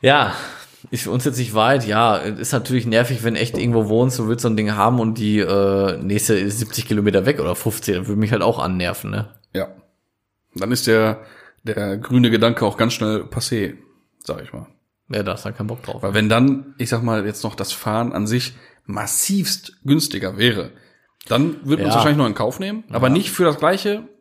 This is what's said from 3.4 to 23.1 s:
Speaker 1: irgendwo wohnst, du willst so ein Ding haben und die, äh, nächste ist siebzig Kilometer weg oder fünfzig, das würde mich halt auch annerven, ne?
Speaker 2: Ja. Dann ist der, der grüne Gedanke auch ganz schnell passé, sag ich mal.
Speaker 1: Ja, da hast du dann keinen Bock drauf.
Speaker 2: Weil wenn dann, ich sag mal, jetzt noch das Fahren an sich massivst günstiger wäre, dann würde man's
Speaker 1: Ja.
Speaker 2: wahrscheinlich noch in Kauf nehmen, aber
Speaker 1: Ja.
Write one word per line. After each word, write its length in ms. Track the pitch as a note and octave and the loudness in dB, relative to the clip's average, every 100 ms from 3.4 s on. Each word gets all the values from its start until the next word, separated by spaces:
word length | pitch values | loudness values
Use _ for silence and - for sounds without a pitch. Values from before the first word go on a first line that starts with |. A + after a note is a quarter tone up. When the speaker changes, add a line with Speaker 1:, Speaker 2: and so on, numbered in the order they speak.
| A#2 - | -4 -2
Speaker 1:
irgendwo 320 | A#2+ A#2 G#2 | 0 2 2
wohnst, 300 | A2 B2+ B2+ | 2 2 0
du 80 | A2 | -2
willst 160 | A#2+ | 0
so 60 | B2 | 0
ein 80 | A2 | 0
Ding 180 | G#2 G#2 | 0 2
haben 240 | G#2 B2 | 2 2
und 180 | A2+ A2 | 0 0
die, 220 | G#2+ G#2 | 0 2
äh, 580 | F2+ G2 G2 G2 G2 F2 | 2 2 2 2 2 0
nächste 380 | F2+ G2+ - G#2+ | -2 -2 2 0
ist 240 | G2 G#2+ | 0 -4
siebzig 260 | A2 - - | -6 -8 -2
Kilometer 380 | G#2+ G2+ G2 G2 | 0 4 4 4
weg 140 | D3 | 0
oder 160 | D2+ F2+ | -2 -2
fünfzig, 400 | - - - F#2 | -2 -4 -2 -2
das 100 | F#2 | -2
würde 120 | G#2 | 0
mich 120 | G#2+ | 0
halt 100 | A2 | 2
auch 180 | F#2+ - | 2 0
annerven, 520 | F2+ F#2 F2+ - - | -2 -2 -4 -4 -6
ne? 180 | G#2 G#2+ - _ | -6 -6 -12 _
Speaker 2:
Ja. 160 | G2 - - _ _ _ _ _ _ _ | -8 -8 -10 _ _ _ _ _ _ _
Dann 180 | - G2 | -10 -4
ist 160 | B2 - | -2 4
der, 340 | A2+ A2 G#2+ - - - _ | 4 4 0 -10 -20 -20 _
der 340 | - G#2+ G2+ G2 | -8 -4 -4 -4
grüne 320 | A#2 B2 A#2+ | 0 4 6
Gedanke 360 | A2 A2+ A#2+ G#2+ | 4 2 2 -2
auch 120 | F#2+ | 2
ganz 160 | A2+ | 0
schnell 300 | - G#2+ G#2+ | 0 -2 -2
passé, 520 | - - - A#2+ G2 - _ _ _ _ | -4 -6 -4 -2 -4 -6 _ _ _ _
sag 200 | - - | -10 -10
ich 100 | - | -10
mal. 140 | - - _ _ _ _ | -16 -18 _ _ _ _
Speaker 1:
Ja, 140 | G#2+ | -6
da 100 | G2 | -4
hast 120 | F#2 G2+ | -6 -8
du 40 | |
dann 80 | - | -8
keinen 100 | G#2+ | -8
Bock 160 | A#2 | -8
drauf. 180 | - - | -10 -8
Speaker 2:
Weil 100 | G2+ | -2
wenn 160 | G2+ G#2+ | 0 2
dann, 440 | A2+ C3 C3+ - - | 4 4 2 -4 -8
ich 120 | A#2+ | -2
sag 140 | A#2 | -2
mal, 220 | A#2 A2 G2+ | 0 -2 -2
jetzt 180 | G#2 | -6
noch 120 | A2+ G2 | -8 -8
das 160 | F#2+ | -8
Fahren 400 | - - G#2+ A#2+ | -6 -4 -2 -2
an 140 | - G#2 | -2 -2
sich 260 | A#2+ B2 - - _ - | -2 -2 -12 -20 _ -12
massivst 920 | - A2+ - - G3 E3+ - - _ | -8 -4 -2 0 0 0 -4 -8 _
günstiger 540 | C3+ D3 - F#2 F#2+ F2+ | 0 2 2 -4 -6 0
wäre, 340 | A#2 G#2 D2 - _ _ _ _ - | 2 2 -6 -12 _ _ _ _ -2
dann 300 | A#2+ D#3 D#3 | 0 0 -2
würde 200 | C3+ D3+ | -2 0
man's 100 | G2 | 2
Speaker 1:
Ja. 40 | A2+ | 4
Speaker 2:
wahrscheinlich 180 | D3 D3 | 4 4
noch 100 | B2+ | 2
in 80 | G#2 | 0
Kauf 240 | A2 - | -4 -4
nehmen, 240 | F#3+ G#3+ A3 | -8 -8 -6
aber 160 | A2+ | 0
Speaker 1:
Ja. 60 | B2+ | 2